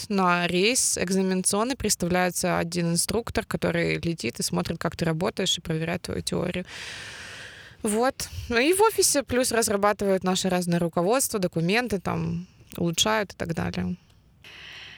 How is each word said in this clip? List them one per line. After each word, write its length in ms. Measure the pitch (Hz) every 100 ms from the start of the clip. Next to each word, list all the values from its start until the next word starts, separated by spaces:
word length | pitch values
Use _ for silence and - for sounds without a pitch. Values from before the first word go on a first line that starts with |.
| -
на 400 | 196 180 175 175
рейс 500 | 175 202 254 - -
экзаменационный 800 | 180 190 190 185 185 202 233 269
представляется 800 | 214 - 175 180 180 170 180 170
один 280 | 175 180 170
инструктор, 580 | 170 - 214 233 -
который 560 | - 170 175 170 165 156 170
летит 340 | 165 - -
и 20 |
смотрит, 360 | 190 175 180 165
как 180 | 170 -
ты 80 |
работаешь, 540 | 165 160 196 - 190 -
и 20 |
проверяет 420 | - 160 165 175
твою 180 | - -
теорию. 420 | - 180 180 180 180 - - - - - - - - - - -
Вот. 460 | 220 214 247 - - - -
Ну 100 | 233
и 140 | 277
в 80 | 381
офисе 400 | 440 415 359 285
плюс 300 | - 247 254
разрабатывают 720 | 226 226 202 202 208 202 190
наше 240 | 185 185 185
разное 300 | 180 175 170
руководство, 580 | 170 180 175 254 269 220
документы, 600 | 180 - 165 214 247 202
там, 460 | 180 170 165 170 180 - - -
улучшают 560 | 170 165 214 220 202
и 40 | -
так 180 | 170
далее. 420 | 165 175 180 180 180 - - _ _ - - - - -